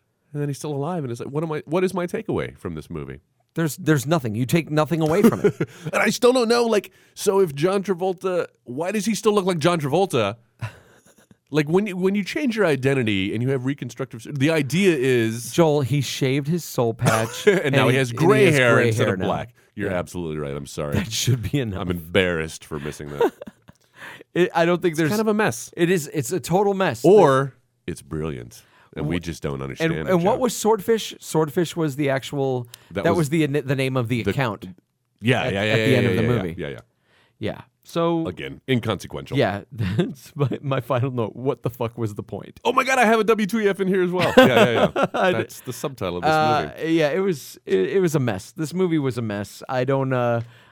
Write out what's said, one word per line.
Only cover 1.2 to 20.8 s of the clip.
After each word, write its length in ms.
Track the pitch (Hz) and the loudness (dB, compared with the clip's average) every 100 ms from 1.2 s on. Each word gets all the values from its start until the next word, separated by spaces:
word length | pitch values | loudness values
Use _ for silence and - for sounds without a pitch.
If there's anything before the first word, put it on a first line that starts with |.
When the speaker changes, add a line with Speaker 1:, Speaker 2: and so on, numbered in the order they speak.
Speaker 1:
like, 100 | - | -8
what 120 | 143 | -6
am 80 | 165 | -4
I? 100 | 151 | -6
What 180 | - 165 | -4 0
is 120 | 185 | 0
my 120 | 180 175 | -2 -4
takeaway 520 | 208 220 113 64 64 | -6 -4 -4 -4 -8
from 160 | 95 | -10
this 160 | 80 - | -10 -10
movie? 300 | 82 67 67 _ _ _ | -10 -10 -14 _ _ _
Speaker 2:
There's, 220 | - 165 - | -4 -4 -2
there's 280 | 151 151 120 | 0 2 2
nothing. 280 | 170 120 | -2 -2
You 100 | 104 | -4
take 260 | 127 175 156 | 0 0 0
nothing 300 | 151 151 160 | 0 0 0
away 220 | 160 170 | 0 4
from 180 | 214 165 | 4 4
it. 140 | 202 - | 0 0
Speaker 1:
<laughs> 280 | 160 - | -6 -8
And 120 | 156 - | -4 -2
I 80 | 214 | 0
still 240 | - 240 | 2 4
don't 140 | 262 226 | 4 2
know, 180 | 240 233 | 2 2
like, 240 | 220 - _ _ | 0 -2 _ _
so 260 | - 202 196 | -6 0 2
if 140 | 190 | 2
John 280 | 139 180 202 | 2 0 0
Travolta, 640 | 190 175 185 175 190 175 - _ | -2 -4 -4 -4 -4 -2 -4 _
why 280 | - 123 170 | -12 -8 -4
does 140 | 214 196 | -2 -2
he 80 | |
still 180 | 214 220 | 0 2
look 140 | 208 185 | 2 2
like 120 | 175 | 2
John 220 | 151 175 | 2 2
Travolta? 560 | 143 156 190 131 101 110 _ - 110 - _ _ _ _ _ _ - | 2 0 2 2 0 -2 _ -14 -14 -14 _ _ _ _ _ _ -4
Like, 180 | 147 147 | -2 2
when 180 | 175 220 | 2 0
you, 100 | 190 | 0
when 180 | 185 202 | 0 0
you 80 | |
change 320 | 190 320 294 220 | -2 -2 -2 2
your 100 | 185 | 2
identity 680 | 139 131 135 110 101 95 | 2 2 2 2 0 0
and 80 | 110 | -2
you 80 | 123 | -2
have 140 | 135 127 | -2 -2
reconstructive 600 | 143 127 - 131 117 - | -6 -8 -10 -12 -12 -10
s-, 60 | 143 | -2
the 140 | 139 | 0
idea 460 | 160 139 156 196 156 | 2 0 2 2 4
is 560 | 131 123 113 113 120 | 4 4 2 -2 -4
Speaker 2:
Joel, 300 | - 160 147 | 2 4 4
he 180 | 131 143 | 0 0
shaved 480 | 127 - 135 139 143 | -2 -2 0 0 -2
his 160 | 170 | -4
soul 280 | - - 117 | -4 -2 -2
patch, 540 | 117 123 113 110 - - | 2 0 2 -2 0 2
Speaker 1:
<laughs> 0 | |
And 260 | 185 147 | 4 4
now 120 | 135 113 | 4 4
he 60 | |
Speaker 2:
he, 60 | 131 | 4
Speaker 1:
has 120 | 127 | 0
Speaker 2:
and 80 | 120 | 2
Speaker 1:
gray 220 | 165 214 | 4 6
Speaker 2:
he 60 | 196 | 6
has 80 | 143 | 6
Speaker 1:
hair 160 | 123 | 6
Speaker 2:
gray 140 | 117 117 | 6 4
Speaker 1:
instead 160 | 107 | 2
Speaker 2:
hair 100 | 107 | 0
Speaker 1:
of 60 | 95 | 0
Speaker 2:
now. 60 | 95 | -2
Speaker 1:
black. 280 | 78 73 _ _ - | -4 -6 _ _ -8
You're 140 | 98 | -4
Speaker 2:
Yeah. 60 | 90 | -4
Speaker 1:
absolutely 400 | 80 90 85 78 | -4 -6 -6 -6
right. 180 | 73 71 | -6 -8
I'm 100 | 69 | -10
sorry. 280 | - | -8